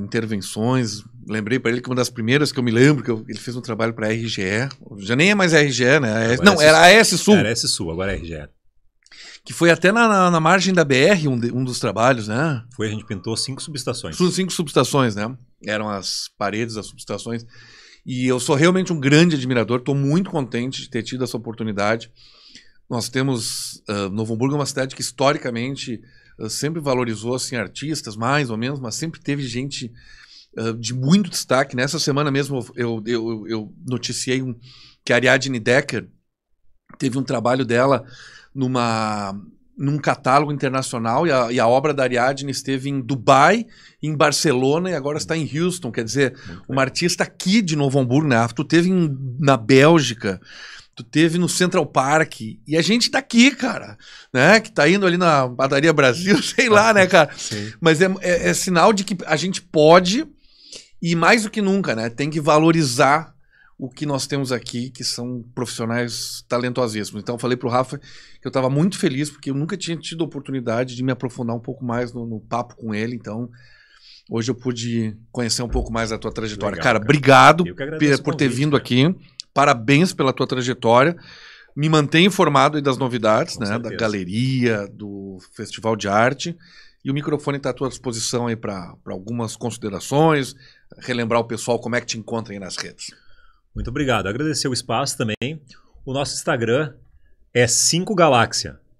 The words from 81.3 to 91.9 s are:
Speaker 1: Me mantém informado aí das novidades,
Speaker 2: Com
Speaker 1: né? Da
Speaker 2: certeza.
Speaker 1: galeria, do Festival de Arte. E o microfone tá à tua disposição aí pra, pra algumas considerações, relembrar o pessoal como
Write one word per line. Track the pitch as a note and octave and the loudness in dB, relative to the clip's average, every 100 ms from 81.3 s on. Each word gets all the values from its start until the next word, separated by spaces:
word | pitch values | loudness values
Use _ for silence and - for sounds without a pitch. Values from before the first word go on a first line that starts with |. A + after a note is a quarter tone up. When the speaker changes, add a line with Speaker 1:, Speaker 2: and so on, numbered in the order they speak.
| - - - _ | -20 -20 -20 _
Speaker 1:
Me | - D3+ | -4 2
mantém | D#3 C#3+ D#3+ F#3+ | 2 4 4 4
informado | - E3+ D3 C#3 D3+ | 4 2 4 2 2
aí | |
das | C#3 B2 | -2 -2
novidades, | B2 A#2+ G#2+ A2 E3+ | -2 0 2 2 0
Speaker 2:
Com | - | -6
Speaker 1:
né? | G#2 | -6
Da | A2+ A#2 | -4 -6
Speaker 2:
certeza. | F#2+ | -4
Speaker 1:
galeria, | A2 G#2 F2+ G#2+ C3 C3 A#2+ G#2+ G2+ | -4 -4 -4 -4 -2 0 0 0 -6
do | G#2 G#2 G2+ G2 F#2+ - - | -12 -14 -14 -14 -16 -18 -16
Festival | G#2 - G#2+ A2 | -14 -8 -4 -2
de | G#2 | 0
Arte. | G2+ A#2+ C#3+ E3+ E3+ - - - _ | 2 2 0 -6 -12 -16 -20 -20 _
E | C3+ | -6
o | |
microfone | C#3 D3 D3 C#3+ C#3 | -6 -4 -4 -4 -6
tá | C#3 | -6
à | |
tua | B2+ C3+ | -6 -6
disposição | - C3+ A2+ A2 B2 A#2+ | -8 -8 -8 -4 -4 -4
aí | A2+ | -6
pra, | A2+ G2 F2+ F#2+ | -8 -10 -12 -18
pra | - | -14
algumas | G2 G2 A#2+ A2+ - | -14 -10 -8 -8 -8
considerações, | A#2+ A2+ G#2+ G2 - C#3 D#3+ D3+ C3 - - _ _ - | -10 -8 -8 -8 -2 2 4 2 -2 -10 -20 _ _ -14
relembrar | - A#2+ A#2 A#2 | -6 -4 0 0
o | |
pessoal | A#2 A2+ - A#2 | -2 -4 -4 -4
como | A#2 | -4